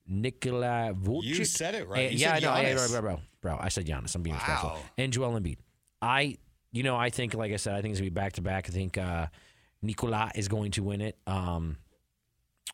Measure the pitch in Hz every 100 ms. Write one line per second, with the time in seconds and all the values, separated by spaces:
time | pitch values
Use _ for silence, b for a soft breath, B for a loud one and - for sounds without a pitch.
0 | - 98 120 127 127 123 123 120 113 95
1 | 95 139 117 170 - - 165 214 127 110
2 | 131 113 156 160 160 160 135 131 123 120
3 | 107 82 - _ 90 76 87 - 82 71
4 | 65 90 82 80 123 151 85 80 78 -
5 | 131 123 127 117 87 65 - _ _ -
6 | 113 131 143 - - _ _ 117 131 123
7 | 120 117 120 110 110 101 - 101 107 101
8 | 95 87 98 - 90 95 90 92 95 98
9 | 90 85 80 B B B B B 107 104
10 | 120 110 110 - 98 110 104 98 98 101
11 | 107 - - 95 90 85 82 73 - _
12 | _ _ _ _ _ _ -